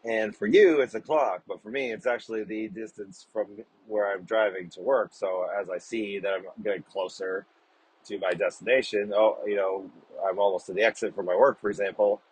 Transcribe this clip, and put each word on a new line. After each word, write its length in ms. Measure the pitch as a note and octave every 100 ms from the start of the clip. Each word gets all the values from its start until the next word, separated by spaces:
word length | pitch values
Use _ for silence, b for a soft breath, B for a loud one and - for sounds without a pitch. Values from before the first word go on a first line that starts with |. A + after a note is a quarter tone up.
| A#2
And 280 | A2+ G#2+
for 120 | G#2+ G#2
you, 340 | F3 G3 D3+
it's 140 | B2+
a 60 | A2
clock, 400 | - D#3 A#2+ F2+ -
but 160 | F#2
for 60 | G#2+
me, 240 | C3 B2+
it's 140 | G#2+ B2
actually 380 | A#2+ - A2
the 240 | G#2+ A2 A2
distance 580 | G2 A2 - G2 F#2 -
from 320 | A2 G2 G#2 - _ -
where 240 | G#2+ G2+
I'm 120 | G2
driving 480 | F2+ A2 G#2+ F#2+ F2
to 100 | F2+
work. 320 | F#2+ C3 F#2+
So 340 | - G2 F#2 F2+
as 140 | G2+ F#2
I 80 | F2+
see 420 | - A2+ G#2 G2+
that 140 | G2
I'm 140 | F#2+ F#2+ -
getting 220 | G#2 F#2+
closer 600 | - G2 F#2 - F#2+ F#2+ G2+ b b b b _ -
to 120 | G2+
my 140 | F#2
destination, 800 | F2 F#2+ - G2 C3 - G#2 G#2
oh, 300 | G#2 A2 -
you 120 | G#2+ G2+
know, 340 | F#2+ F#2+ F#2+ F2+ _ - G2
I'm 120 | F#2+
almost 260 | G2+ F2+ -
to 40 |
the 100 | F#2+
exit 320 | A2+ - G#2
for 80 | F2
my 140 | F2+ F2+
work, 240 | C3+ -
for 80 | G#2
example 540 | G2+ G2 F#2 G#2 G#2 _